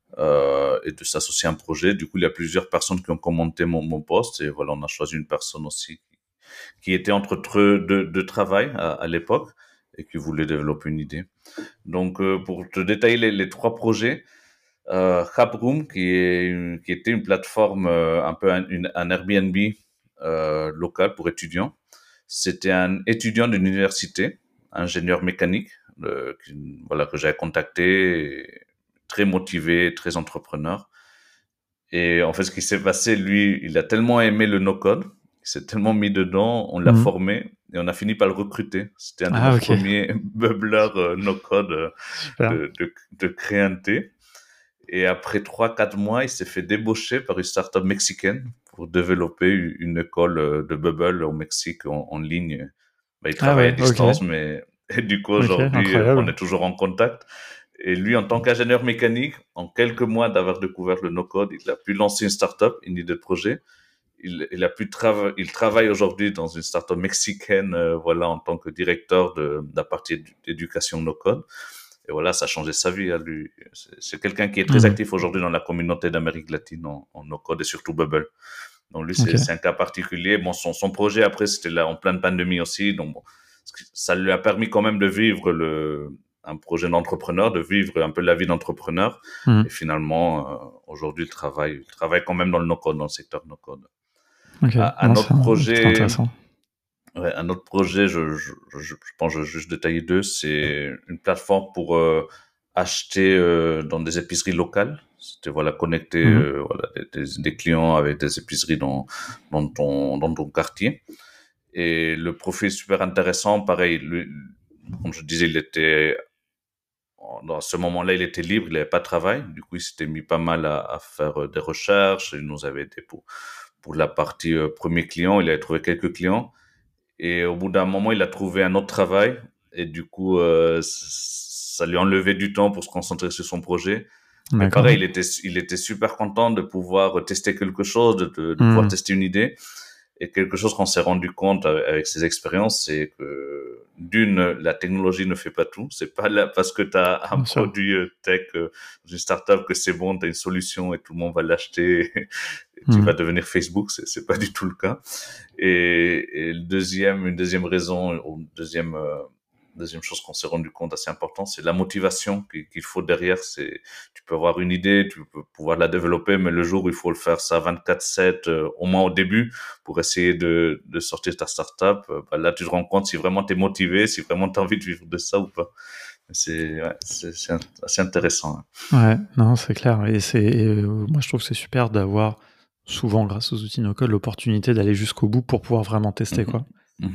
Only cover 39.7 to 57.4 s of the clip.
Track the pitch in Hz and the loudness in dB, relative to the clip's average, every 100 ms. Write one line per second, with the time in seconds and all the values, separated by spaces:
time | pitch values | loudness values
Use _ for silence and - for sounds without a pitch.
39.7 | 110 98 101 98 107 101 110 113 104 107 | 2 4 0 0 -4 -6 0 0 0 0
40.7 | 107 107 95 87 90 101 95 - 101 98 | 2 2 2 0 0 -2 -4 0 0 0
41.7 | 80 80 - - - 147 - 117 82 73 | -2 -4 -8 -14 -12 -8 -2 0 0 -4
42.7 | - 85 - _ - 90 - - 101 98 | -6 -8 -8 _ -6 -4 -4 -2 2 2
43.7 | 90 98 117 202 _ _ - _ _ _ | 0 -2 -2 -2 _ _ -20 _ _ _
44.7 | _ - 92 92 90 - 107 - - 113 | _ -6 0 2 0 -2 -4 -4 -2 0
45.7 | 113 104 101 101 117 131 - - - 87 | 2 -2 0 -2 0 -2 -6 -8 -6 -2
46.7 | 107 110 110 - 123 - 92 90 - 95 | 0 0 -2 -2 -4 -2 -4 -4 -2 -2
47.7 | 95 95 98 - 95 95 120 127 - _ | 0 0 0 -2 -2 -2 -2 -6 -16 _
48.7 | - 85 87 87 90 85 - 92 98 85 | -16 -2 0 2 2 0 2 4 4 0
49.7 | 78 85 82 80 - 87 80 76 76 73 | -4 -4 -4 -2 2 2 2 0 0 -2
50.7 | 78 85 78 87 90 78 78 76 - - | -2 0 2 2 0 -2 -4 -6 -6 -6
51.7 | 82 73 73 - 78 78 85 87 71 71 | -8 -6 -6 -6 -8 -6 -4 -4 -6 -10
52.7 | _ _ _ _ _ - 82 139 139 120 | _ _ _ _ _ -6 0 4 6 6
53.7 | 127 127 117 120 143 92 80 76 76 - | 6 4 6 6 4 2 -2 -4 -6 -12
54.7 | _ - 95 107 101 101 104 120 92 135 | _ -8 -4 0 -2 2 4 4 4 2
55.7 | 131 98 92 110 135 113 - 90 90 90 | 2 4 4 6 4 2 -2 -2 0 0
56.7 | 90 95 92 117 - - - | -2 -2 2 0 -2 -16 -20